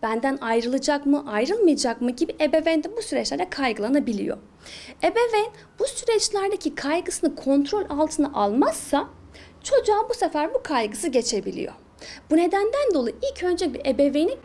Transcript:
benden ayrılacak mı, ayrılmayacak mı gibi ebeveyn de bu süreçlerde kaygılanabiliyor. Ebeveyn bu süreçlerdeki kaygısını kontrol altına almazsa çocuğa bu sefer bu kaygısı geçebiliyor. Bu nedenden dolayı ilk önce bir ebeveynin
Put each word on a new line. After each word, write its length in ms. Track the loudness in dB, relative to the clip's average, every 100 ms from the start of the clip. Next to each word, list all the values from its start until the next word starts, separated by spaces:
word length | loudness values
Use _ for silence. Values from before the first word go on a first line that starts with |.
benden 360 | -4 0 -2 -2
ayrılacak 640 | 0 0 2 0 0 0 2
mı, 180 | 2 0
ayrılmayacak 760 | -2 0 4 4 4 0 -2
mı 100 | -4
gibi 260 | -2 -4 0
ebeveyn 440 | 2 2 2 0
de 120 | -2 -6
bu 60 |
süreçlerde 480 | -4 -4 -2 -4 -4
kaygılanabiliyor. 880 | -2 -2 -2 0 0 0 -2 -4 -6 -12 -20 -20 -18 -18 -2
Ebeveyn 480 | 0 2 2 2 -2 -6 -14 -6
bu 80 | -6
süreçlerdeki 880 | -4 0 0 0 -2 -2 -2 -4
kaygısını 600 | -4 -2 -2 -2 -2 -2
kontrol 500 | -2 0 2 2 0 -2
altına 400 | 0 0 0 -2
almazsa 760 | 0 0 2 2 0 -2 -2 -2 -10 -20 -20 -20 -14
çocuğa 460 | 2 2 4 2 0
bu 60 |
sefer 400 | 0 0 0 0
bu 80 | -2
kaygısı 460 | 0 0 0 -4 0
geçebiliyor. 640 | 0 0 -2 -4 -6 -8 -12 -20 -20 -18 -14 2
Bu 60 | 4
nedenden 580 | 4 2 2 2 2
dolayı 220 | 2 0 -4 -6
ilk 120 | -2
önce 300 | -2 0 -2
bir 120 | -2 -2
ebeveynin 520 | 2 2 2 0 -2